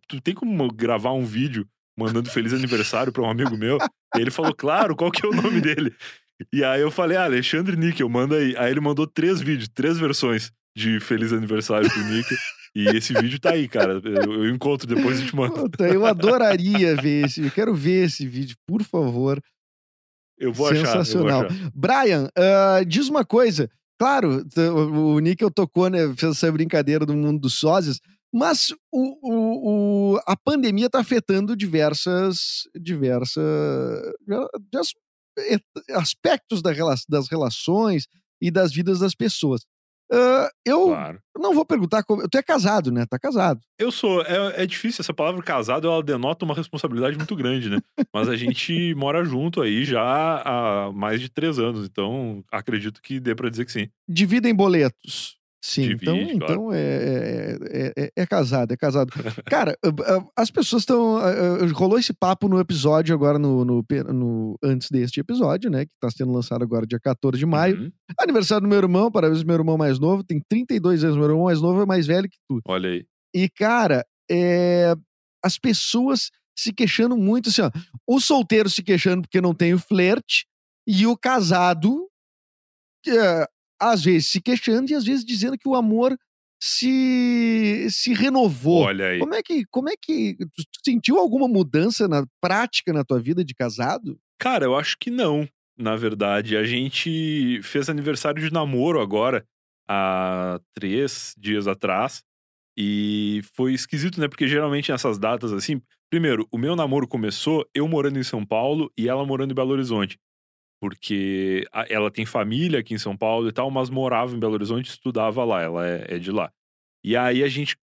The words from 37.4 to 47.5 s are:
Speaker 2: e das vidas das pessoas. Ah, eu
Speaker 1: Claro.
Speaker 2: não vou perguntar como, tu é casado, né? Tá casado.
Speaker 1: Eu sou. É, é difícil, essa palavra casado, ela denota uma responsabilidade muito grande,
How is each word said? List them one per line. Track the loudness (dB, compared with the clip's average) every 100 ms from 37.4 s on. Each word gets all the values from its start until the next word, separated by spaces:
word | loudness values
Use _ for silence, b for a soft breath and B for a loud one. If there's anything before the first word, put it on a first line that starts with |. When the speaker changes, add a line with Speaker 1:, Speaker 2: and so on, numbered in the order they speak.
| -2 -4 0 2 2 0 -4 _ _ -6
Speaker 2:
e | -2
das | 2 2
vidas | 0 0 0
das | 0
pessoas. | 0 -4 0 -2 -2 -6 _ _ _ -2
Ah, | 2 4 4 0 -4
eu | 0 4 4
Speaker 1:
Claro. | 2 -4 -12 _ -4
Speaker 2:
não | 2 2
vou | 2
perguntar | 0 2 0
como, | 0 -2 0
tu | 0
é |
casado, | 2 2 2 2 0
né? | -2 -2
Tá | -4
casado. | -2 0 2 0 _ -4
Speaker 1:
Eu | -4
sou. | 0 0 2
É, | 2 0 -2 -2
é | -4
difícil, | -4 -4 -4
essa | -6
palavra | -2 -2 -2
casado, | -2 -2 0 0 2
ela | 0
denota | 0 -2 -2 -2 -4
uma |
responsabilidade | -4 -6 -6 -4 -2 -2 -2
muito | -6 -4
grande, | -2